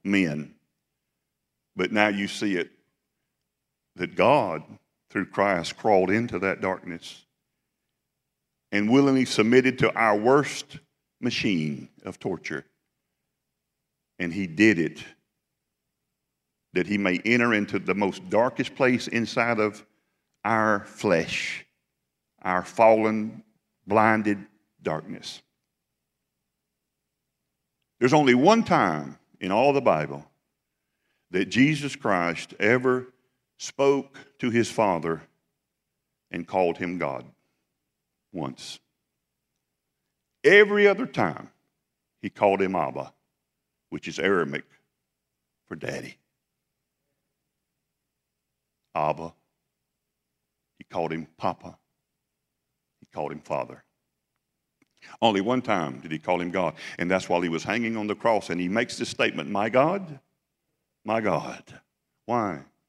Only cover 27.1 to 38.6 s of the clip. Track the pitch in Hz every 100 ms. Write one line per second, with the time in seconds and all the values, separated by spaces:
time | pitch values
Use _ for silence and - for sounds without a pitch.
27.1 | _ _ _ _ _ _ _ _ - 123
28.1 | 151 135 123 165 226 - 160 98 76 71
29.1 | - _ - 92 104 139 139 120 78 73
30.1 | 71 - _ _ _ _ _ _ _ _
31.1 | _ _ 90 98 104 143 147 143 - 113
32.1 | 90 85 80 - - 104 127 127 127 123
33.1 | _ _ _ _ - - - 139 139 127
34.1 | - - - 123 117 110 - 104 85 82
35.1 | 80 - _ _ _ _ _ _ _ _
36.1 | _ _ 87 82 95 87 82 90 90 76
37.1 | 65 - _ _ _ _ _ _ _ _
38.1 | _ _ 90 69 -